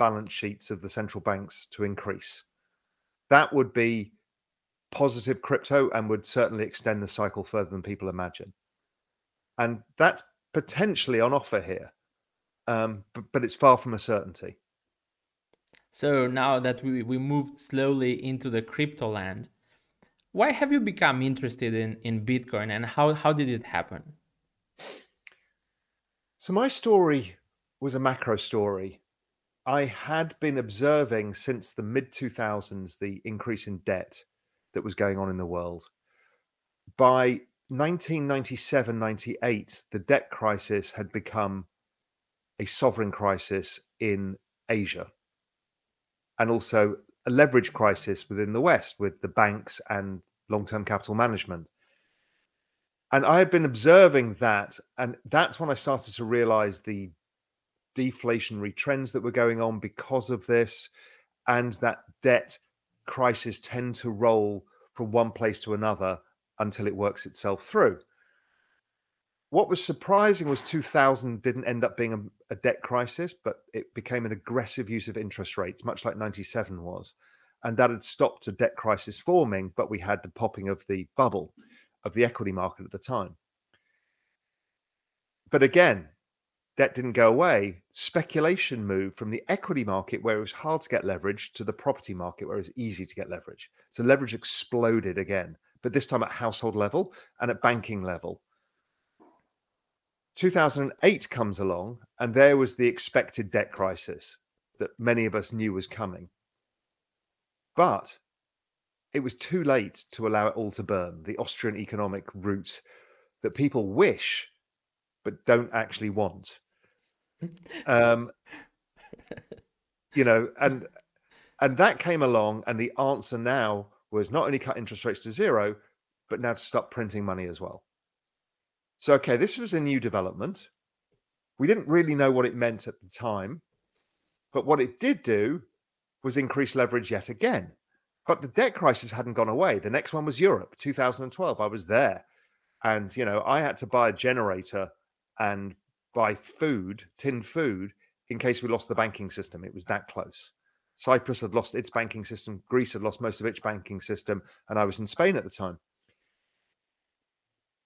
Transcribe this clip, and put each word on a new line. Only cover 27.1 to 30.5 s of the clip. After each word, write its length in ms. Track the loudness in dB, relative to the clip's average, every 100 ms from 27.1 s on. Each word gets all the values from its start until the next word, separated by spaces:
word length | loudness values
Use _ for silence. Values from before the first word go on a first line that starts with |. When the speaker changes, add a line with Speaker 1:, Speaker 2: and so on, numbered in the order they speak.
| 2 -2 -14 _ _ _ _
Speaker 1:
was 140 | -6
a 60 | 0
macro 360 | 0 0 0 0
story. 640 | 0 0 0 -2 -6 -12 _ _ _ _ _ _ -2
I 180 | 0
had 500 | 0 -4 -4 -2 -4 -4
been 180 | -2